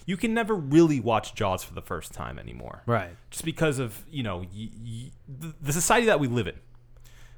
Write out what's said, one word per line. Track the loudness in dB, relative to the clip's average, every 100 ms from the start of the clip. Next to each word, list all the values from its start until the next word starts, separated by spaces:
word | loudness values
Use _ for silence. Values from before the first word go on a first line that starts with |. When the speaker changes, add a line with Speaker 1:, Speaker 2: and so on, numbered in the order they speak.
Speaker 1:
You | -6 -2
can | 0
never | 0 0
really | 0 6 8 8 6
watch | 2 2 0
Jaws | -2 0 0
for | -4
the | -10
first | -8 -8 -8
time | -10 -10 -10
anymore. | -12 -12 -12 -6
Speaker 2:
Right. | 0 0 0 -12 -14
Speaker 1:
Just | -8 -4
because | 0 0 0
of, | -4 -8 -10
you | -6
know, | -4 -4 -8
y-, | -10 -12 -12
y-, | -10 -10 -12 -16 -16
the, | -12 -12 -8
the | -2
society | 0 4 4 6
that | 4
we | 4
live | 0 -2
in, | -6 -14 -20 -20 -20 -20 -20 -20